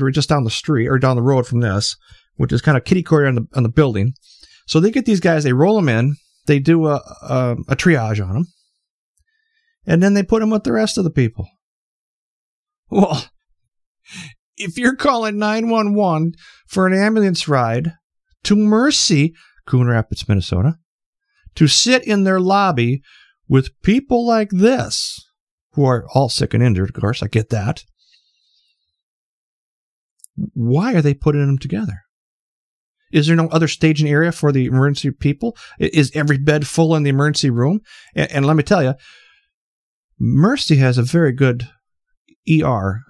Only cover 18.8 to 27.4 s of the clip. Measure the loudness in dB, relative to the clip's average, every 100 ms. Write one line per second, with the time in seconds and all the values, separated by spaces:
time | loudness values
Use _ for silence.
18.8 | 2 0 0 2 0 -4 _ _ -2 0
19.8 | 2 0 -2 -8 -2 -2 0 0 0 -2
20.8 | _ _ _ _ _ _ -12 0 2 2
21.8 | 2 0 0 0 2 0 0 0 0 0
22.8 | -2 -2 _ -20 _ _ 0 0 0 _
23.8 | 0 0 0 -2 0 0 0 2 2 2
24.8 | -4 -6 -8 -12 -20 _ _ _ _ 0
25.8 | 0 0 0 -2 0 -2 -2 2 2 0
26.8 | -2 -4 -6 -4 -4 -4